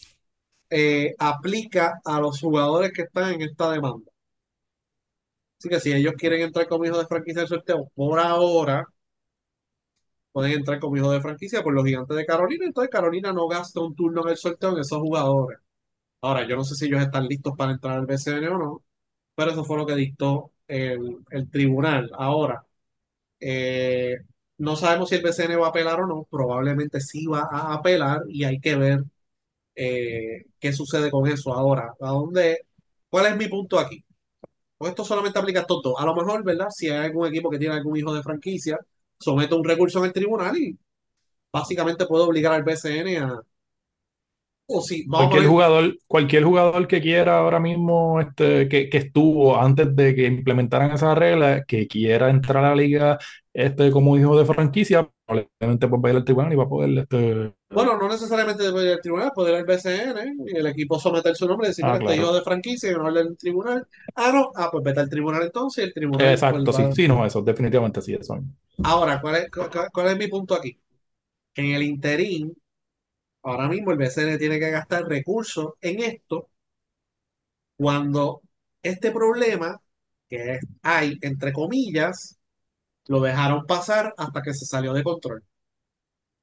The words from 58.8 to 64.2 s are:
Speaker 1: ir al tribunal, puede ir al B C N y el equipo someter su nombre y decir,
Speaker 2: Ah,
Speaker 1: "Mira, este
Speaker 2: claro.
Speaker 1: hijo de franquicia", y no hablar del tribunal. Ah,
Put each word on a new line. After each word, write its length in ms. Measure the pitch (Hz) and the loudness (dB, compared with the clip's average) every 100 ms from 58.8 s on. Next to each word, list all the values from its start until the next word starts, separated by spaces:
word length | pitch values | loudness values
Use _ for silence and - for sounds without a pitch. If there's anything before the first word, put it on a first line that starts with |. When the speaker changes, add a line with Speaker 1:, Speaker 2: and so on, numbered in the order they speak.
Speaker 1:
ir 80 | 180 | 0
al 80 | 175 | 0
tribunal, 320 | 175 170 262 | -2 -2 -2
puede 160 | 269 175 | 0 0
ir 40 | 175 | 2
al 80 | |
B 140 | 175 180 | 2 0
C 240 | 185 185 254 | 0 -4 -4
N 240 | 226 254 285 240 | -6 -8 -8 -6
y 100 | 175 | -4
el 100 | 151 | -2
equipo 320 | 139 143 156 | -4 -4 -2
someter 360 | 180 170 170 | 0 0 0
su 120 | 165 180 | 0 -2
nombre 200 | 208 214 | 0 -2
y 20 | |
decir, 140 | 170 | -2
Speaker 2:
Ah, 20 | 139 | 0
Speaker 1:
"Mira, 120 | 123 | 0
este 180 | 107 156 | 0 0
Speaker 2:
claro. 0 | |
Speaker 1:
hijo 160 | 170 | 2
de 80 | 180 | 0
franquicia", 480 | 175 180 208 247 208 | 0 -4 -4 -6 -4
y 40 | |
no 120 | 175 156 | -2 0
hablar 180 | 165 | 0
del 120 | 165 170 | -2 -4
tribunal. 480 | 180 175 226 247 254 _ - | -4 -4 -2 -4 -6 _ -12
Ah, 160 | - | 0